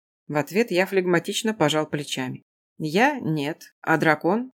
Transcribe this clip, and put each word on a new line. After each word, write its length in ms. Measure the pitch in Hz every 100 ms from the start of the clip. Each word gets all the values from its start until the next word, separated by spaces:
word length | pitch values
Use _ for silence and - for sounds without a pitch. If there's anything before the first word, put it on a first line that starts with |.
| _ _ -
В 80 | 147
ответ 340 | 143 185 240
я 140 | 175
флегматично 680 | 185 190 180 170 185 202 220
пожал 320 | 220 151 151 151
плечами. 560 | 147 139 - 127 131 _ _ _ -
Я – 420 | 156 175 269 285
нет, 540 | - 156 143 - - _
а 160 | - 156
дракон – 540 | 160 151 165 220 254